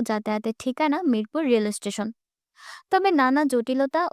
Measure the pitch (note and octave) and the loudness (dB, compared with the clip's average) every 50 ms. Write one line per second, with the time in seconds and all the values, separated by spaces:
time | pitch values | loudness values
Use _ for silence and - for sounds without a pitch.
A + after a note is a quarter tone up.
0 | B3 - A3 G#3+ G#3+ - G#3+ G#3+ A3 A3+ A3 - - C4 B3+ - D#4 D4+ C#4+ D#4+ | 0 0 -2 -4 -2 -4 -4 -4 -4 -6 -6 -6 -6 -6 -4 0 0 0 0 0
1 | F#4+ D#4+ A#3+ G#3+ G#3+ G#3+ - D4 D#4+ C#4 A#3+ A3+ G#3+ G#3 G#3 - - G3+ G3 - | 0 0 0 0 -2 -4 -4 -2 0 2 2 2 2 0 -4 -6 -8 -8 -6 -6
2 | G#3 A3 A#3 _ _ _ _ _ _ _ _ - - - - - - _ - F#4+ | -6 -8 -10 _ _ _ _ _ _ _ _ -20 -20 -20 -20 -20 -6 _ 0 2
3 | F#4 G4 F#4 D4 C4+ B3+ C4 C#4+ D#4 C#4 B3+ B3 A3+ B3+ C4 C4 C#4 C4+ - D#4+ | 2 4 4 4 4 4 4 2 2 2 2 0 0 0 0 0 0 0 0 0
4 | F4 - | -2 -2